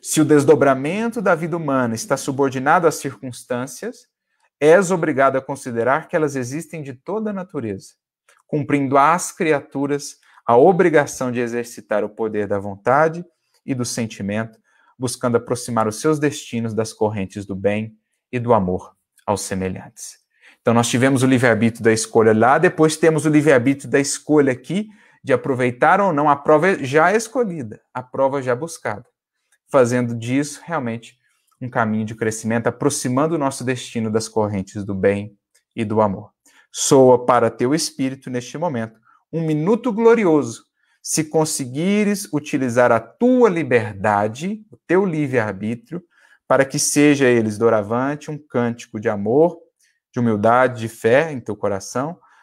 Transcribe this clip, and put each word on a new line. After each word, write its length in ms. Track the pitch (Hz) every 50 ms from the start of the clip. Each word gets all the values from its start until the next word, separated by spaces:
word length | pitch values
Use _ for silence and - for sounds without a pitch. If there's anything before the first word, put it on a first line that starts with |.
Se 200 | - - - 156
o 40 | 151
desdobramento 960 | 139 151 147 131 143 156 131 135 139 131 131 135 151 180 208 226 233 220 240
da 140 | 185 196 175
vida 220 | 151 170 160 156
humana 380 | 170 160 143 135 131 123 117 110
está 220 | 110 - - 139
subordinado 680 | 131 - - 135 127 139 135 123 135 131 143 165 180 165
às 100 | 156 143
circunstâncias, 1080 | - - 139 117 - - 127 120 - - _ 127 120 127 139 - - - 220 247 - _ _ _ _ _ _ _ _ _ _ _ _
és 300 | 143 151 165 196 196 165
obrigado 460 | 190 170 156 151 143 127 135 135 131
a 60 | 135
considerar 640 | 131 - 139 127 - 131 117 113 113 123 135 156 156 -
que 80 | -
elas 200 | 165 156 143 131
existem 460 | 135 123 123 135 160 165 - - 160
de 120 | 143 139 127
toda 360 | 123 _ - 190 220 220 214
a 20 |
natureza, 600 | 202 190 180 _ - 147 117 107 98 95 - - _ _ _ _ _ _ _ _ _ _ _
cumprindo 500 | _ - 151 135 117 143 143 139 131 135
às 360 | 139 139 151 165 180 - -
criaturas 840 | - - 175 156 151 139 139 - - 139 139 139 147 143 143 - - _ _ _ _ - _
a 100 | - 117
obrigação 720 | 120 143 180 190 165 165 175 151 151 139 123 - - 131 127
de 100 | 120 123
exercitar 640 | 120 117 117 120 117 117 - - 101 _ 107 104
o 60 | 104 104
poder 380 | - - 113 110 104 104 104
da 120 | 98 101 101
vontade 680 | 98 101 98 98 _ 120 127 143 160 160 160 175 175 _ _ _ _ _ _ _ _
e 80 | - 135
do 100 | 123 120
sentimento, 720 | - - - 117 110 - - 101 98 101 107 113 113 - _ _ _ _ _ _ _ _ _
buscando 380 | 127 120 - - - 123 117
aproximar 500 | 117 - - 123 120 - - 117 113 110
os 140 | 107 104 -
seus 180 | - 156 156 147
destinos 560 | 147 143 - - - - - 117 117 113 107
das 180 | 107 110 -
correntes 520 | - _ 110 107 107 107 95 92 - 107 101
do 100 | - 98
bem 420 | 95 95 101 104 107 107 110 - _ _ _ _ _ _ _
e 60 | - 123
do 140 | 117 120 120
amor 420 | - 95 90 92 90 - - _ _ _ _ _ _ _
aos 160 | - 104 95
semelhantes. 760 | - - 98 92 92 92 90 - - - _ - - - - _ _ _ _ _ _ - _ _
Então, 140 | _ 117 113
nós 140 | 117 117 -
tivemos 340 | - 123 123 135 139 123
o 40 | 131
livre-arbítrio 580 | 135 135 123 127 123 113 104 117 117 113 - 107
da 80 | 113
escolha 400 | 110 110 - - - 113 107 110
lá, 260 | 110 110 113 123 139 160
depois 380 | 160 180 - - 156 160 156
temos 300 | - - 160 160 156 135
o 20 | 160
livre-arbítrio 640 | 151 151 143 156 143 123 117 135 139 139 - 127
da 100 | 117 139
escolha 520 | 139 139 - - _ - 147 151 139 131
aqui, 360 | 127 123 - - 156 196 214 214 - _ _ _ _ _
de 100 | - 120
aproveitar 680 | 131 120 - - 135 120 127 123 120 123 151 156 180 196
ou 120 | 202 190
não 160 | 160 143 147 151
a 80 | 143
prova 460 | 143 - - 156 151 165 190 196 -
já 320 | 139 123 135 151 160 175 202
escolhida, 640 | 233 226 - - 269 240 196 170 160 127 104 110 - _ _
a 100 | _ 127
prova 380 | 123 _ - 127 135 135 135 143
já 140 | 127 127 120
buscada, 500 | 123 151 165 - - _ 120 104 - - _ _ _ _ _ _ _ _ _ _ _ _ _
fazendo 460 | - 139 123 117 123 123 123 117 117
disso 460 | 117 113 120 127 139 143 143 - - -
realmente 540 | - 170 151 127 117 113 117 - - _ _ _ _ _ _ _ _ _ _
um 80 | 131 120
caminho 360 | - 127 117 107 107 110 110
de 100 | 107 107
crescimento, 540 | - 117 110 110 - - 110 113 120 117 123
aproximando 640 | 117 - - 143 - - - 127 127 135 151 160 170
o 40 | 160
nosso 260 | 139 135 131 - 123
destino 460 | 123 127 123 - - - 120 110 110
das 180 | 107 113 110 -
correntes 560 | - 110 107 101 104 98 95 - - 104 98
do 100 | 107 101
bem 420 | 95 92 98 101 101 104 104 _ _ _ _ _ _ _ _ _
e 100 | 117 113
do 160 | 104 107 110
amor. 320 | 107 101 95 90 104 - _ _ _ _ _ _ _ _
Soa 540 | - - - - 151 135 131 127 127 120 123
para 240 | - 127 120 117 117
teu 240 | 117 - 123 123 147
espírito, 560 | 160 156 - - - 135 131 135 135 - 139
neste 260 | 127 123 123 - -
momento, 420 | 147 170 175 139 117 113 110 - _ _ _ _ _ _ _
um 120 | - 165 165
minuto 480 | 160 156 151 156 185 233 226 240 254
glorioso, 720 | 202 220 226 226 233 240 214 170 156 147 127 117 113 - _ _ _ _ _ _ _ _
se 220 | _ - - - 156
conseguires 1040 | 156 - 160 156 156 - - 143 123 123 143 170 190 202 208 214 202 208 196 202 -
utilizar 600 | 151 147 147 - - 135 131 123 113 123 123 117
a 80 | 117 113
tua 480 | - - _ _ 233 247 254 247 240 214
liberdade, 1160 | 175 165 156 123 127 117 107 107 104 98 92 107 104 101 104 107 110 131 160 190 214 214 - _
o 60 | 147 _ _
teu 180 | - 190 185 202
livre-arbítrio, 1000 | 190 156 156 147 131 123 120 107 107 98 95 104 107 117 117 _ _ 151 180 - _ _ _ _ _ _ _ _
para 180 | _ 127 131 135
que 140 | - - 151
seja 480 | - - - 147 143 151 143 135 135
eles, 320 | 123 123 117 110 110 104 101
doravante, 720 | 113 113 113 107 101 101 117 123 131 139 147 151 - -
um 80 | 151 147
cântico 640 | - _ - 127 120 117 117 120 - _ - 107
de 80 | 104 113
amor, 500 | 107 101 101 107 120 147 165 175 165 - _ _ _ _ _ _ _ _ _ _
de 80 | _ 123
humildade, 600 | 120 117 110 104 101 113 120 127 131 127 120 113
de 80 | 110 110
fé 420 | - - - 113 120 135 165 160
em 100 | 147 123
teu 140 | - - 104
coração, 640 | - - 101 101 95 - - - 123 135 156 175 _ _ _ _ _